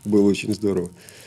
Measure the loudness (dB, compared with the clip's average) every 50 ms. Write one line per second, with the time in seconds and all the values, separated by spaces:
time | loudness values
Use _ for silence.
0 | -6 0 2 4 4 4 2 0 -2 -6 -6 -4 -2 -2 -2 -2 -4 -6 -10 -18
1 | -20 -20 -20 -20 -20